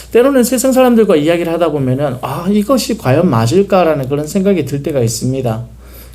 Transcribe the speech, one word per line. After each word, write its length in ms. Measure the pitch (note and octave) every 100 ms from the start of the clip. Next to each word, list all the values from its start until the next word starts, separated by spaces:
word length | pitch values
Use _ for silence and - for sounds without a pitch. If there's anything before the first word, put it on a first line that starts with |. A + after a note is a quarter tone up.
| -
때로는 320 | A3 C4 C4+
세상 280 | A3+ B3+ C4
사람들과 440 | B3+ B3+ A3+ G3+ E3
이야기를 360 | D3 E3+ E3+
하다 200 | E3+ E3+
보면은 440 | D3 C3 C3 C#3+ A2+
'아, 260 | - C#3+ F3
이것이 480 | G#3 G3 C4+ - A3+
과연 300 | B2+ C#3+ F3+
맞을까?'라는 800 | A2+ A#2 F3 G3 F#3+ E3 D3 C3
그런 180 | C#3+ D3+
생각이 380 | G3 F#3+ F#3
들 180 | B2 C#3+
때가 180 | D3+ C#3+
있습니다. 640 | A2+ - B2+ C3+ A#2+ A2 A#2 - - - -